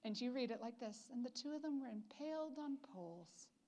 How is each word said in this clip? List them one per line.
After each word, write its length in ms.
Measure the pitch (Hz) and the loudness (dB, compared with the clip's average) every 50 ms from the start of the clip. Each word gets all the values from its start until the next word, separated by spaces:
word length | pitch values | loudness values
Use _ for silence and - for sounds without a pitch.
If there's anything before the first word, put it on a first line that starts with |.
| - | 2
and 160 | 226 214 214 | 0 0 4
you 120 | 247 247 | 4 4
read 180 | 247 269 254 233 | 6 6 4 4
it 100 | 226 220 | 4 0
like 180 | 220 233 233 233 | -2 -4 -2 -2
this, 260 | 254 214 208 - - - | -4 -4 -4 -6 -10 -4
And 120 | 262 247 240 | 0 0 0
the 60 | 247 | 0
two 220 | 247 - - 285 | 0 0 0 0
of 100 | 302 302 | 0 2
them 180 | 302 311 285 277 | 2 2 2 2
were 80 | 262 247 | 2 0
impaled 680 | 220 214 214 - - - 285 302 311 311 311 311 262 285 | -2 -4 -4 -6 -6 -4 -2 0 2 2 2 0 0 -2
on 180 | 302 285 277 269 277 - | 0 0 0 0 -2 -6
poles. 540 | - 185 175 170 170 175 175 160 - - - - _ - _ | -8 -6 -6 -4 -6 -8 -10 -14 -14 -16 -18 -18 _ -20 _